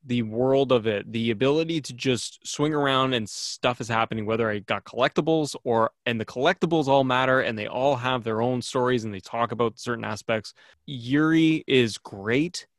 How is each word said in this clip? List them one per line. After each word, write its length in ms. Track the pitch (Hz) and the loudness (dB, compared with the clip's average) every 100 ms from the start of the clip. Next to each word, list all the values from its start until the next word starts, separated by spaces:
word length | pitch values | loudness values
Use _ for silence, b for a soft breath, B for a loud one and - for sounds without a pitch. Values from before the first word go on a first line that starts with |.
the 180 | 135 120 | -2 -2
world 500 | 110 110 131 135 135 | -2 0 2 4 4
of 140 | 127 110 | 2 2
it, 240 | 101 - | -2 -4
the 180 | 113 113 | -4 -2
ability 500 | 107 131 147 165 165 | 2 2 2 0 -4
to 120 | 131 | -6
just 520 | 123 131 120 - - - | -6 -2 -2 -4 -12 -12
swing 280 | - 147 | -2 0
around 400 | 151 143 131 131 | 2 2 2 2
and 140 | 127 107 | 0 -4
stuff 520 | - - - 127 123 | -8 -10 -2 -2 0
is 80 | 113 | -2
happening, 380 | 113 113 113 104 | 0 0 -2 -2
whether 240 | 113 113 | -2 0
I 80 | 104 | -2
got 260 | 95 104 | -4 -6
collectibles 720 | - 110 135 - 151 160 147 - | -6 0 0 2 0 0 0 -6
or, 280 | - 113 113 _ - | 0 2 2 _ -4
and 140 | 117 | -4
the 40 | |
collectibles 640 | 110 - 143 185 175 160 135 | -4 0 0 2 2 2 4
all 160 | 139 | 4
matter 360 | 131 127 131 131 | 4 2 4 2
and 160 | 110 110 | 2 -4
they 120 | 107 | -6
all 280 | 120 135 131 | 0 0 0
have 280 | 127 127 | -2 -4
their 180 | 113 110 | -2 -2
own 180 | 120 127 | 0 -2
stories 420 | - 131 123 127 | -4 -2 0 0
and 100 | 110 | -2
they 60 | 98 | -10
talk 320 | - 117 117 | -10 -4 -4
about 260 | 117 117 - | 0 -2 -2
certain 260 | - 117 | -8 -6
aspects. 500 | 110 107 - 110 - - b b - | -6 -8 -4 -4 -4 -20 b b -14
Yuri 800 | 135 117 143 156 165 160 160 - | -12 0 2 4 4 4 2 2
is 320 | 135 117 98 | 4 4 -2
great 680 | - 101 101 123 170 - - | -12 -10 -2 -2 -2 -6 -16